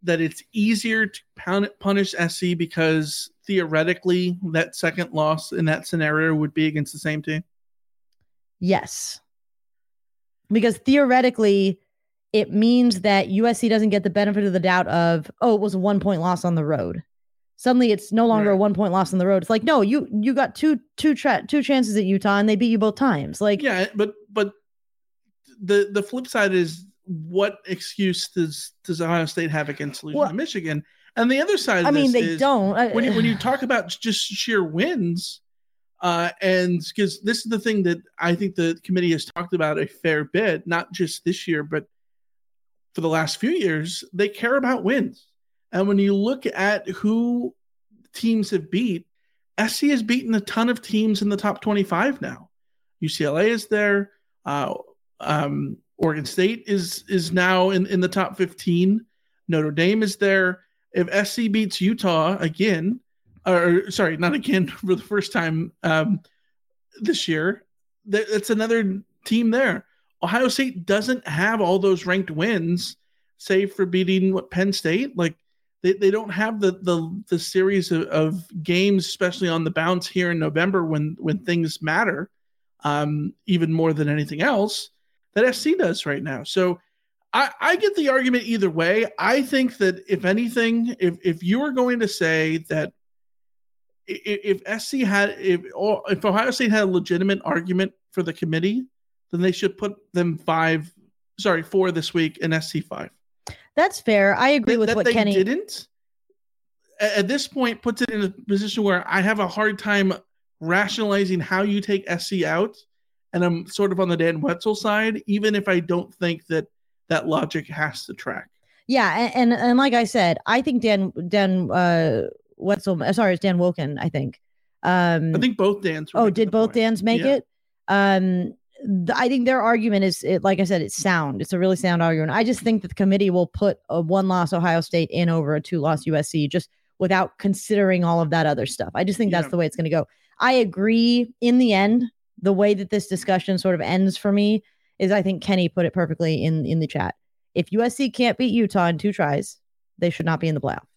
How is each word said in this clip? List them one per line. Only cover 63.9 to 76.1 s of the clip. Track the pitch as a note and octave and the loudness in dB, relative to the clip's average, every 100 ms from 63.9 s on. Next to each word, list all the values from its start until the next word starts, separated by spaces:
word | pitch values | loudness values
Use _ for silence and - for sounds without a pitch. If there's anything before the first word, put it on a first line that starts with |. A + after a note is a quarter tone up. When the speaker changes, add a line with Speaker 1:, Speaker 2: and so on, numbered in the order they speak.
Speaker 1:
sorry, | - F#3+ D#3+ | 0 0 2
not | F3 | 0
again, | C#4+ - F#3+ F3+ | 0 0 0 0
<laughs> | |
for | - F#3+ | -4 -2
the | F3+ | -2
first | - G#3 F#3+ | 0 -4 -2
time, | - E3 D#3+ E3+ _ | -2 -2 -2 -6 _
um, | E3+ D#3+ D#3 F#3+ _ _ _ _ _ _ _ - | 0 0 2 -2 _ _ _ _ _ _ _ -8
this | A3 E4 - | -2 -2 0
year, | D#3 E3 A3+ _ _ _ _ G#3+ | -2 -2 -4 _ _ _ _ -4
that, | G3+ G#3 | -2 0
that's | G#3+ G#3 | -2 0
another | A3 A3+ A#3 G#3 F#3+ - _ | -2 2 0 0 -4 -10 _
team | - A3+ A#3 | -2 0 2
there. | A#3 C4 E3 - _ _ _ | 2 0 -2 -8 _ _ _
Ohio | E3+ A3 B3+ | -4 0 0
State | B3+ C4 A3 E3+ | 0 -4 -6 -2
doesn't | G3+ G#3+ B3+ - | -2 0 -4 -4
have | D3+ G3 A3+ | -2 0 0
all | F#3+ F#3+ | 0 2
those | G3 F#3 | 2 0
ranked | F3+ F#3 F#3 | 0 -2 -2
wins, | D#3 F#3+ G#3+ E3+ F3 - - _ _ _ _ | -2 -2 0 0 -2 -4 -14 _ _ _ _
save | - F#3+ G3 | -2 0 0
for | - F#3 | -2 0
beating, | F#3 F#3 F#3+ F#3+ | 0 2 2 2
what, | F#3+ F3 | 0 -4
Penn | F3 G3 | -2 0
State. | G3 D#3+ F3 C#4 - | 0 0 -2 -2 -2
Like, | E3 D#3+ _ _ _ _ | -4 -4 _ _ _ _
they, | F3+ | -2
they | G3 G3+ | 2 2